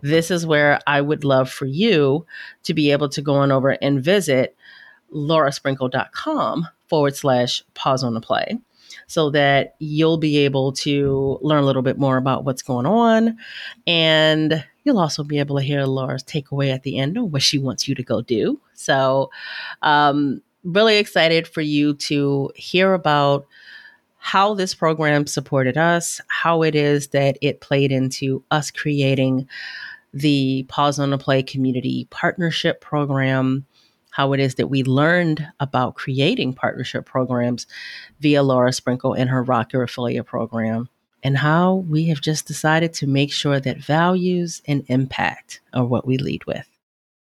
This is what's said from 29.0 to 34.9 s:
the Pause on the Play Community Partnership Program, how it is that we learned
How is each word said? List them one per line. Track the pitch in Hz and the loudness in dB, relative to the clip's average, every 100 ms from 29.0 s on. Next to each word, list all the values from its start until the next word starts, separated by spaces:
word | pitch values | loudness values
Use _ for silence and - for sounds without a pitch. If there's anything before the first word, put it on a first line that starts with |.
| 135 135 131 131 131 - - - - - _ | 2 2 2 0 -4 -12 -16 -14 -16 -18 _
the | 143 147 143 135 135 131 | -2 0 2 2 -2 -6
Pause | - 147 139 | 0 0 0
on | 139 | -2
the | 139 | -2
Play | 143 135 | 0 0
Community | 131 135 131 127 127 127 120 | 0 -2 -2 -2 -4 -6 -8
Partnership | - 175 - 170 160 165 - | -4 -4 -2 -2 -2 -4 -4
Program, | - 147 143 135 131 131 131 131 139 _ _ _ _ | -4 -4 -2 0 0 0 0 -2 -6 _ _ _ _
how | - 139 | -2 0
it | 139 | 2
is | 135 | 0
that | - 104 | 0 -2
we | 135 | 0
learned | 135 | 0